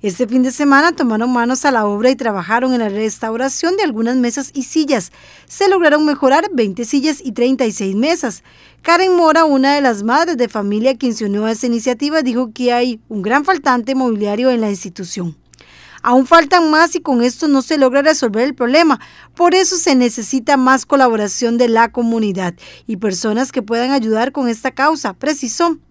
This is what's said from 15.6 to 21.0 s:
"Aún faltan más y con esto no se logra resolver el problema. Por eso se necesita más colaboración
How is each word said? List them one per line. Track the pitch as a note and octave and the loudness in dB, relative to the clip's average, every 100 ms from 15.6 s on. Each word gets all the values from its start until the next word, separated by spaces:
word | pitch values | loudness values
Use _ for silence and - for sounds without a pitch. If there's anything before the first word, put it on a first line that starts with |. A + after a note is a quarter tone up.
| - - - - | -20 -20 -20 -8
"Aún | - B3 B3+ | 2 2 6
faltan | E4 D4 F4+ D#4+ | 4 6 2 4
más | D4+ E4 E4+ | 4 2 0
y | |
con | - B3 | -2 0
esto | A#3+ A#3+ D#4 | 0 0 0
no | C#4 | 0
se | - D#4 | 0 2
logra | C4 C4 | 2 4
resolver | C#4+ D#4 A#3+ G#3 | 2 2 0 0
el | B3+ | -2
problema. | C4+ A#3+ C#4+ E4 C4 - - - | -2 0 2 2 0 -4 -20 -20
Por | - F4 | 0 2
eso | F#4 F#4+ F4+ | 2 0 -2
se | E4+ | 2
necesita | C4+ B3 A3+ A3 C4+ A3+ C#4 | 2 2 -2 -4 -4 0 2
más | B3+ C4 - | 4 2 2
colaboración | C#4 | 2